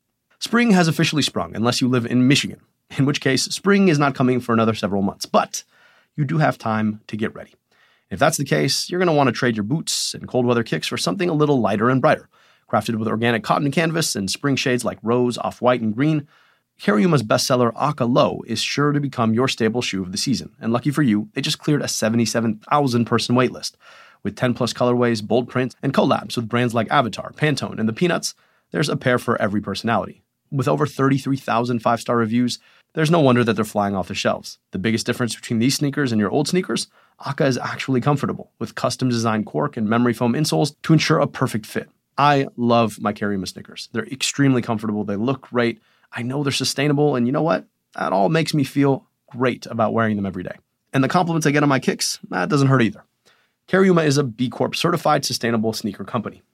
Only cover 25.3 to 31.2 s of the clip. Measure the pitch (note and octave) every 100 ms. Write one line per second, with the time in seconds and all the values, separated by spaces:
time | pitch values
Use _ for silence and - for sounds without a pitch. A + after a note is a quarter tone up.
25.3 | A#2 A#2+ B2+ B2+ - - - G#2+ - -
26.3 | B2 A2 A#2+ B2 A#2 A2 D3 A2+ - -
27.3 | - D3+ C3+ A2 - A2 A2+ F3 F#3 -
28.3 | - _ _ _ E3+ D3 - C3 B2 -
29.3 | A2+ G#2+ G#2 G2 F#2+ A2+ G#2+ F#2 - _
30.3 | _ - C3+ D3 D3 D3+ - C3+ C#3